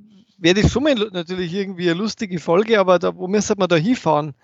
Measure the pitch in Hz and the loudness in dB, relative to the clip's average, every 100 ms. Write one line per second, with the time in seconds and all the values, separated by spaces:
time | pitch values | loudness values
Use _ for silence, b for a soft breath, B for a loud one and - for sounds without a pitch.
0 | - _ _ _ 170 196 - 254 302 240 | -20 _ _ _ 2 4 2 2 0 0
1 | 214 180 165 185 175 196 190 175 175 170 | -2 -6 -8 -6 -6 -4 -6 -4 -2 -2
2 | 214 - 202 175 - 175 220 214 185 175 | -4 -6 -8 -6 0 0 2 2 4 2
3 | 180 175 185 208 190 202 180 170 185 254 | 2 -4 -2 -2 0 -2 2 2 2 0
4 | 165 147 151 - | 0 0 -2 -10